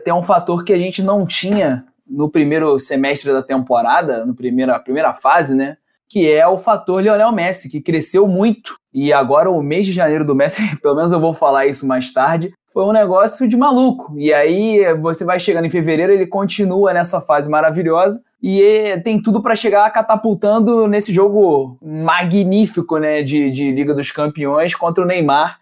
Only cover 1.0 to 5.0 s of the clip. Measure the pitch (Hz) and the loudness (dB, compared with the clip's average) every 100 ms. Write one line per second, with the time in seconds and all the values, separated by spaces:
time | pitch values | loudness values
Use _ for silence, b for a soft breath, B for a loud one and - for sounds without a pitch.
1 | 190 202 175 - 185 208 160 127 - _ | -2 0 -2 -4 -2 0 0 -2 -8 _
2 | - 139 151 165 147 156 156 139 131 139 | -12 -4 -2 0 0 0 0 0 -2 -2
3 | 135 143 139 135 - 135 127 120 117 147 | -2 -2 -2 -2 -2 -4 0 0 2 0
4 | 156 117 120 123 127 123 131 120 - 139 | 0 -4 -6 -6 -4 -2 0 -2 -2 -2